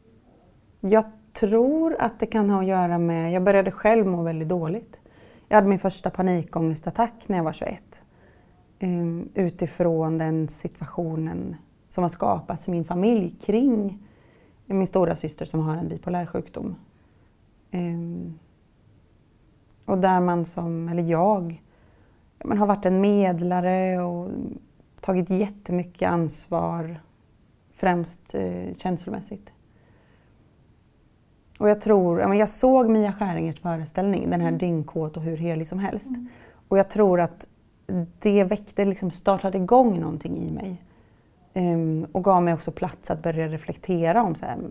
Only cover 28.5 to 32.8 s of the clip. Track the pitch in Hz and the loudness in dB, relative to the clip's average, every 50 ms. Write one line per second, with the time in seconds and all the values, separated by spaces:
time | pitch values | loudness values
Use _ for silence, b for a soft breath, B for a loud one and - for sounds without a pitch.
28.5 | 175 - - - - - - 185 180 160 - - - 185 - - 208 202 - - | -6 -8 -10 -10 -10 -8 -6 -4 -4 -6 -6 -8 -10 -10 -10 -12 -16 -16 -18 -20
29.5 | - b b b b b b b b b b b b b b b b b b b | -20 b b b b b b b b b b b b b b b b b b b
30.5 | b _ _ _ _ _ _ _ _ _ _ _ _ _ _ _ _ _ _ _ | b _ _ _ _ _ _ _ _ _ _ _ _ _ _ _ _ _ _ _
31.5 | - - 208 208 208 208 - 220 214 196 180 175 170 185 202 196 196 208 214 208 | -6 0 2 2 2 2 4 4 4 6 6 4 2 2 2 2 4 4 2 2
32.5 | - - - 254 262 262 | 2 2 4 6 6 6